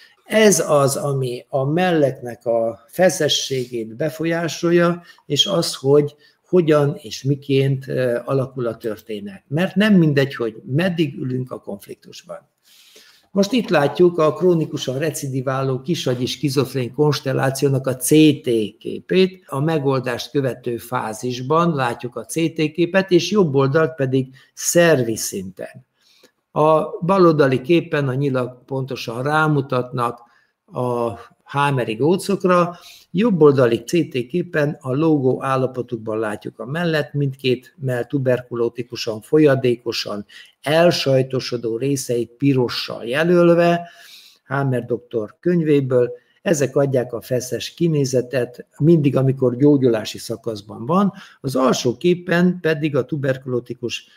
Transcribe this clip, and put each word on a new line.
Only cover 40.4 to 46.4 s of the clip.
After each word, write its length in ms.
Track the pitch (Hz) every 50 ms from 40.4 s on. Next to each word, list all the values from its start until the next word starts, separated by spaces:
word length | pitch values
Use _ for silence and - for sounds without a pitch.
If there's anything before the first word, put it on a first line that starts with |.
| - - _ _ -
elsajtosodó 1160 | 135 151 165 170 175 170 - - 139 135 131 131 135 135 127 - - - 120 117 113 113
részeit 540 | 113 127 139 143 135 - - 123 120 117 110
pirossal 760 | - _ 143 139 139 131 123 110 - - - - 58 104 104
jelölve, 840 | 113 120 147 160 170 180 175 175 175 170 170 170 170 170 170 175 - - - - - - - - - _ _ _
Hammer 380 | - 135 139 143 135 127 123 -
doktor 520 | - 123 110 - _ - 117 107 104 - _
könyvéből. 680 | - 170 180 175 160 151 147 143 135 127 127 123 123 120 - - _ _ _ _